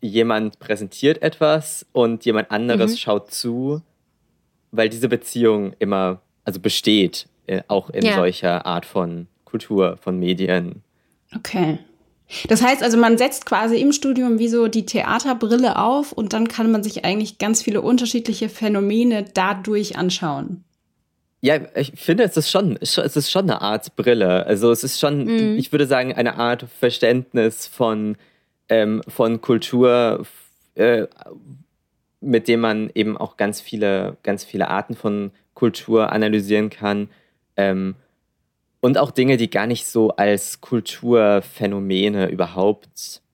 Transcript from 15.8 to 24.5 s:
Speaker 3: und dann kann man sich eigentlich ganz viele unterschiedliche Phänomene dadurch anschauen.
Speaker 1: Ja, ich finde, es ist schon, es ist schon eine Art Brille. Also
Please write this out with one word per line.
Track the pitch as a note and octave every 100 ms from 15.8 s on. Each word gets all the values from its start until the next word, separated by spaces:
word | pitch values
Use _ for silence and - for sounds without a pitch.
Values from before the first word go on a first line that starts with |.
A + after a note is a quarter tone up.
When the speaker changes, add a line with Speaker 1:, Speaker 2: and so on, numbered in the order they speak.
| G#3+ C4+ C#4+
Speaker 3:
und | - G#3+
dann | A3+ A3+
kann | A3+ A3+
man | A3
sich | G#3 - -
eigentlich | G3+ G#3+ -
ganz | G#3 A3
viele | - G#3
unterschiedliche | - B3 A#3+ A#3+ A#3 G#3+ G#3+
Phänomene | - A3 G#3 G3+ G#3+ A#3+ A3 G3+
dadurch | - F#3 G3+ F#3+ G#3 G#3 -
anschauen. | F3+ F3+ E3 C#3 - F3 _ _ _ _ _ _ _ _
Speaker 1:
Ja, | B2+ D3+ - -
ich | C#3 -
finde, | - F#3
es | A3 -
ist | D3+
schon, | F#3+ G3 A2+
es | - -
ist | - D3+ C#3+
schon | F#3
eine | G3 A#2
Art | G2+ G#2+ - -
Brille. | A#2 A#2+ F#2+ F2+
Also | -